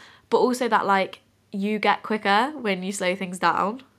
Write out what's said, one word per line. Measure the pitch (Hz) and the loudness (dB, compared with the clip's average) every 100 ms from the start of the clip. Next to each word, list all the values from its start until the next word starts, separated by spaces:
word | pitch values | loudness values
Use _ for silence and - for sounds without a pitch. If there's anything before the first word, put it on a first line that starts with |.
| - - - | -18 -20 -2
but | - | 2
also | 247 247 233 | 2 2 2
that, | 208 202 | 2 2
like, | 196 185 - _ _ _ | 2 0 -6 _ _ _
you | 202 202 214 | -6 -4 0
get | 208 - | 0 0
quicker | - 214 202 202 269 302 | -2 -2 2 2 2 -2
when | 220 185 | -4 -4
you | 185 | -4
slow | 202 180 196 | -4 -2 -2
things | 180 180 | -6 -2
down. | 175 156 185 262 - | 0 2 0 -4 -12